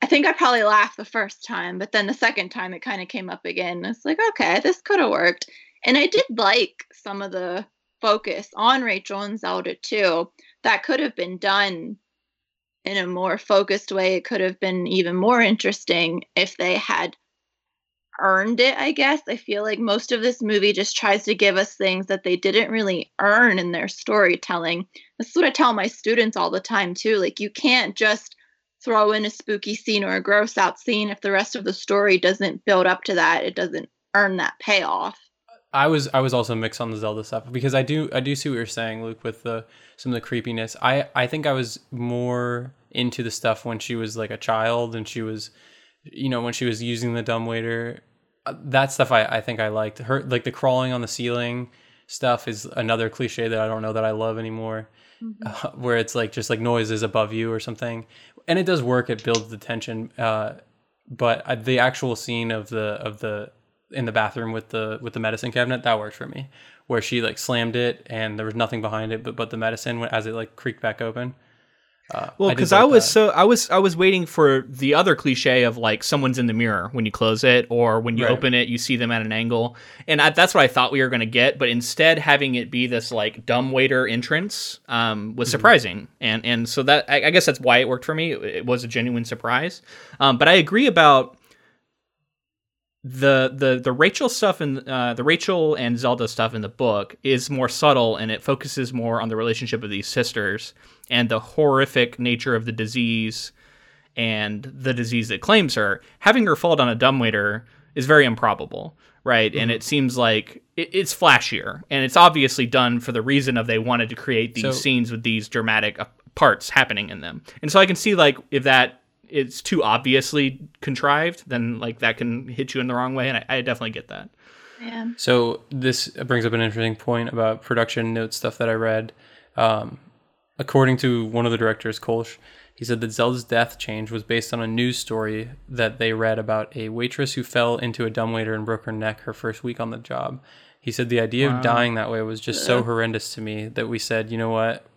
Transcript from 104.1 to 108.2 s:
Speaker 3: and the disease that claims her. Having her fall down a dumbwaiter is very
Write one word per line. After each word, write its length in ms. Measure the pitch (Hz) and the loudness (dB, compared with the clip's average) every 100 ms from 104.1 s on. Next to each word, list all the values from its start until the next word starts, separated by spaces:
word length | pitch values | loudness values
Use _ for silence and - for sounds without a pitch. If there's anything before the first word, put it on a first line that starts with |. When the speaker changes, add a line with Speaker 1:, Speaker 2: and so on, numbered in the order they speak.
| - | -6
Speaker 3:
and 480 | 113 107 107 104 | -4 -2 -4 -6
the 280 | 127 135 131 | -10 -6 -4
disease 360 | 123 117 120 113 | -2 -2 -2 -2
that 120 | 190 | -4
claims 340 | - 214 160 - | 4 4 4 0
her. 260 | 104 98 - _ | 0 -2 -6 _
Having 280 | - 247 208 | 4 4 4
her 100 | 151 | 2
fall 200 | 175 151 | 2 4
down 120 | 123 | 2
a 60 | |
dumbwaiter 680 | 117 131 135 117 107 104 107 - _ _ | 4 2 4 2 0 0 -4 -10 _ _
is 100 | - | -6
very 200 | 131 151 | 6 6